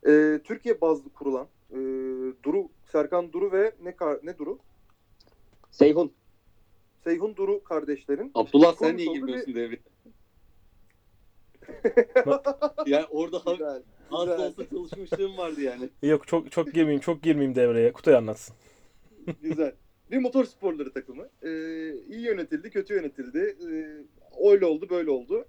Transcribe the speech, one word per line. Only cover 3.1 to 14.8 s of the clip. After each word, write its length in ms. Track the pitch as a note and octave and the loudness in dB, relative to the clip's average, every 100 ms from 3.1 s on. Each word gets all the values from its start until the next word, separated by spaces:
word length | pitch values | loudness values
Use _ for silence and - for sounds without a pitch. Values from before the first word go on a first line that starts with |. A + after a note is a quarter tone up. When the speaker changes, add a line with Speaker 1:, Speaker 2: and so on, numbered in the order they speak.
| F3 F3 | -2 -2
Speaker 1:
Duru 200 | E3 G3 | -4 -2
ve 200 | F#3+ G#3+ G#3+ | 0 0 -2
ne 60 | F3 | -16
ka-, 300 | F3+ E3+ C#3 | -6 -4 -4
ne 140 | D3+ F3 | -8 -10
Duru? 220 | F3+ - _ _ _ _ _ _ _ _ _ _ _ | -10 -10 _ _ _ _ _ _ _ _ _ _ _
Speaker 2:
Seyhun. 400 | - D3 D3+ D3 _ _ _ _ _ _ _ _ _ | 4 4 6 -2 _ _ _ _ _ _ _ _ _
Speaker 1:
Seyhun 320 | - E3+ G#3 G3+ | -4 -4 -4 -4
Duru 280 | G3 G3+ | -4 -4
kardeşlerin 680 | - D#3+ D3 C#3+ - C#3+ B3+ - | -4 -6 -4 -8 -4 -6 -4 -4
Speaker 3:
Abdullah, 400 | G#2+ C#3+ E3+ E3 | 4 8 8 8
sen 20 | |
Speaker 1:
kurmuş 200 | D#3 F3 | 0 0
Speaker 3:
niye 120 | E3 | -4
Speaker 1:
olduğu 80 | D3+ | -4
Speaker 3:
girmiyorsun 300 | C3 B2+ C3+ | -4 -6 -6
Speaker 1:
bir 80 | A#2 | -6
Speaker 3:
devreye? 240 | A#2 A#2 _ _ A#3 _ _ _ _ _ _ _ _ _ _ _ _ _ _ _ | -6 -8 _ _ _ _ _ _ _ _ _ _ _ _ _ _ _ _ _ _
Speaker 1:
<laughs> 1200 | - - A#4 B3 - B3+ B3 C#4 C#4 C#4 D4 D4 D4+ | -20 -6 0 2 2 2 2 0 -2 -4 -6 -4 0
Speaker 3:
Yani 200 | D3 - | 0 0
orada 320 | D#3 E3 F3 F3 | -6 -4 -4 -4
Speaker 1:
Güzel, 300 | F3+ D#3 C3 - - - | -4 -6 -10 -14 -20 -10
Speaker 3:
az 160 | D#3 F3+ | -6 -2
da 40 | E3+ | -2
Speaker 1:
güzel. 120 | F3+ | -4
Speaker 3:
olsa 220 | D#3+ - | -8 -10
çalışmışlığım 680 | - | -10